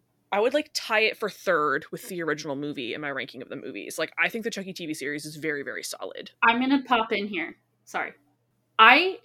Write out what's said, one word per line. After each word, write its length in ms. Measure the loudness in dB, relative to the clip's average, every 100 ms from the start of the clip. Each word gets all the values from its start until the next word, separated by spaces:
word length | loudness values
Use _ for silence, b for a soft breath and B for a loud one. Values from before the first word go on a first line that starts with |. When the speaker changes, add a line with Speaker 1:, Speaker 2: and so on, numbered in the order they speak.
| _ _ _
Speaker 1:
I 80 | 0
would, 140 | 2
like, 160 | 2 -2
tie 280 | -6 -2 0
it 160 | 2 0
for 120 | -6
third 560 | -4 0 2 2 0 -4
with 160 | -12 -10
the 140 | -6
original 320 | -2 -2 -4 -6
movie 380 | -6 -6 -6
in 80 | -6
my 100 | -6
ranking 300 | -6 -8 -12
of 80 | -12
the 60 | -12
movies. 400 | -10 -10 -10 -6
Like, 140 | -6 -2
I 120 | -2
think 160 | -2 -6
the 60 |
Chucky 200 | -6 -8
T 140 | -10 -8
V 80 |
series 320 | -6 -6 -6 -8
is 100 | -8
very, 280 | -6 -4
very 200 | -6 -10
solid. 480 | -10 -10 -12 -12 -16 0
Speaker 2:
I'm 200 | 2 2
gonna 220 | 4 2
pop 280 | 2 0 2
in 160 | -2 -2
here. 300 | -6 -8 -10 _ _
Sorry. 300 | -10 -8 -8 -10 _ _ _ _ _ 8
I 420 | 10 10 6 -2